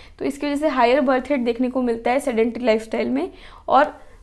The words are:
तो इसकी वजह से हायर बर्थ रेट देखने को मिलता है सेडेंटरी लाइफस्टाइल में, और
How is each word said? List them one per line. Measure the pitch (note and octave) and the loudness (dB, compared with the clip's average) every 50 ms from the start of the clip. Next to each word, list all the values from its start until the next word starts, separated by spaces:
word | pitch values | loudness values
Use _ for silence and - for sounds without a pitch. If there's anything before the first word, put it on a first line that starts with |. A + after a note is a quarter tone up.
| - - - - | -20 -20 -12 -6
तो | - | -6
इसकी | C#4+ C#4 - D4 | -6 -4 -4 -4
वजह | D4 C#4+ | -4 -2
से | C#4+ D4+ D#4 | 0 0 0
हायर | C4 C4 A#3+ A#3 B3+ D4 | 2 4 4 4 4 4
बर्थ | C#4 C#4 C4 B3+ B3+ - | 4 2 0 0 0 0
रेट | D4 C4+ | -2 0
देखने | A#3 A#3+ A#3 A#3+ B3+ B3 | 0 -2 -2 -2 -2 -2
को | B3+ C4 | -2 -2
मिलता | B3+ A#3+ A#3 A3+ A#3 A#3 | -2 -2 -2 -2 -2 0
है | B3 C#4 | 0 0
सेडेंटरी | C#4 C#4 A3+ G#3+ A3+ A#3+ A3+ A#3 A#3+ | -2 0 0 0 0 0 -2 -2 0
लाइफस्टाइल | B3 A3 A3 A3 - - A3+ A3 A#3+ | 0 0 0 -2 -4 -4 -4 -2 -2
में, | B3 C4+ F4+ G4 - - - - - - - - | -2 -2 -4 -6 -10 -16 -20 -20 -20 -14 -2 2
और | - C4 D4+ D4 - - - - - - | 4 4 4 2 -2 -12 -20 -20 -20 -20